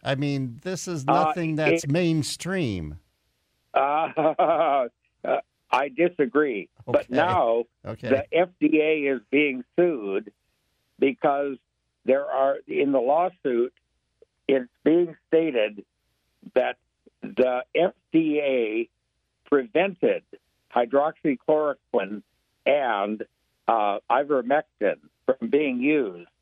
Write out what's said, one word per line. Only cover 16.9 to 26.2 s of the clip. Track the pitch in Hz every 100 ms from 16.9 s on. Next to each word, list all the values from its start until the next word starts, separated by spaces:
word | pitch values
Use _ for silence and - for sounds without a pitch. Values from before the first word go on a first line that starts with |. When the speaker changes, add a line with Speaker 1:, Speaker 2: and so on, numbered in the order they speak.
| _ _ _
Speaker 2:
the | 107 101 127 123 -
F | 147 180 - _
D | 160 156 147
A | 139 131 110 113 113 _ _ _ _ _ _
prevented | 143 120 156 196 175 123 87 - - _ _ _
hydroxychloroquine | - - 139 156 - 160 123 - 156 151 - _ 117 98 104 - _ _ _
and, | 127 143 127 104 104 107 113 _ _ _ -
uh, | 113 104 101 -
ivermectin | 123 143 139 120 147 - _ 101 76 _ _ -
from | - 117
being | 143 147 123
used. | 139 151 107 87